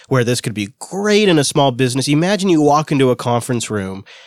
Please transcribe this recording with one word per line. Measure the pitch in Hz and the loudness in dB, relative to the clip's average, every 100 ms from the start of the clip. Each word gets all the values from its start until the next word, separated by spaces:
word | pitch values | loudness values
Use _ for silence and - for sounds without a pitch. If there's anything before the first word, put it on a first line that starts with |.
| - | -2
where | 131 117 | 0 0
this | 123 | -2
could | - | -4
be | 104 104 - | -6 -8 -10
great | - 185 208 208 202 | -12 -6 0 2 4
in | 160 | 2
a | 139 | 2
small | 151 139 | 2 0
business. | 120 127 131 135 | 2 0 0 0
Imagine | 147 175 202 190 | 0 0 0 2
you | 160 | 2
walk | 151 147 151 | 4 2 0
into | 143 131 | 0 2
a | 120 | 0
conference | 123 120 - 120 - | -2 -2 -2 -4 -4
room | 107 95 95 - - | -6 -6 -10 -16 -20